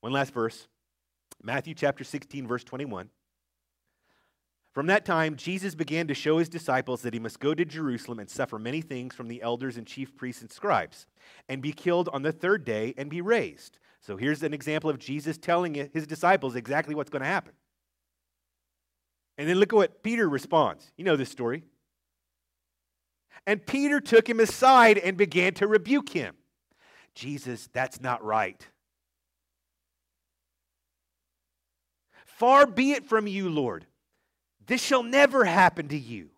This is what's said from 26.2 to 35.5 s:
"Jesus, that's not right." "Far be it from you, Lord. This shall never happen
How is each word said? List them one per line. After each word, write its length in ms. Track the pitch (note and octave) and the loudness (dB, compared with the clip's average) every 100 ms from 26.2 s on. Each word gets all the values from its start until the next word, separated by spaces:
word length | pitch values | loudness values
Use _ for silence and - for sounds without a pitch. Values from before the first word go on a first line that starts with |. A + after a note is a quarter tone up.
| A2 - _ _ _ _ _ _ _ - | -6 -10 _ _ _ _ _ _ _ -14
"Jesus, 520 | B2+ C#3+ B2+ A#2 - | -10 -10 -8 -10 -8
that's 260 | B2+ C3 - | -6 -6 -6
not 240 | B2+ B2 | -6 -6
right." 440 | G#2+ G#2+ G2 G2 - _ _ _ _ _ _ _ _ _ _ _ _ _ _ _ _ _ _ _ _ _ _ _ _ _ _ _ _ _ _ _ _ _ _ _ _ | -2 0 0 -6 -20 _ _ _ _ _ _ _ _ _ _ _ _ _ _ _ _ _ _ _ _ _ _ _ _ _ _ _ _ _ _ _ _ _ _ _ _
"Far 420 | - A#3+ C4+ C#4+ | 0 6 8 8
be 240 | G3 C4 | 6 0
it 140 | C#4+ F#3+ | 0 0
from 200 | A3 G#3 | 0 0
you, 240 | G3 F#3+ | -4 -2
Lord. 380 | D#3 B2+ E2+ - _ _ _ _ _ _ _ - | -2 -2 -4 -12 _ _ _ _ _ _ _ -4
This 160 | B3 | -4
shall 220 | - C4+ | 0 0
never 420 | A#3 C4 C#4+ C4 | 2 4 4 6
happen 420 | G#3 | 4